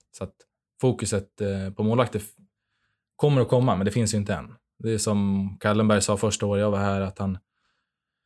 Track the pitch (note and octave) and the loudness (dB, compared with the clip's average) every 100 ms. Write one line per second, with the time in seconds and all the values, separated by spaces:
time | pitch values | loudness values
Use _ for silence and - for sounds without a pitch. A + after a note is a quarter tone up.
0 | _ - F#2+ - _ _ _ - C3 - | _ -14 -14 -14 _ _ _ -2 0 0
1 | A2 G2+ - - G2+ G2 F#2+ G2 G#2+ A#2+ | -2 -4 -6 -6 -4 -4 -6 -2 0 2
2 | B2 G#2 - - _ _ _ _ _ _ | 0 -2 -10 -16 _ _ _ _ _ _
3 | _ - D3 C#3 A#2+ B2+ B2+ F#2 G2 A#2+ | _ -2 2 2 4 2 2 2 0 0
4 | G#2+ G#2+ G2 F2+ - - _ - A2 A2 | 0 -2 -2 -6 -8 -18 _ -8 -4 -2
5 | A2 G#2 G2+ G2 G2 F#2 G#2+ G#2+ A2 G#2 | 0 0 2 0 -2 -2 0 2 4 4
6 | G2 G2+ A2 G2+ G2+ G2+ G#2 G2+ G2+ G2 | 2 0 0 -2 -2 0 0 0 0 -2
7 | F#2+ - G2 F#2 _ _ _ _ _ _ | -4 -4 -4 -6 _ _ _ _ _ _
8 | _ _ | _ _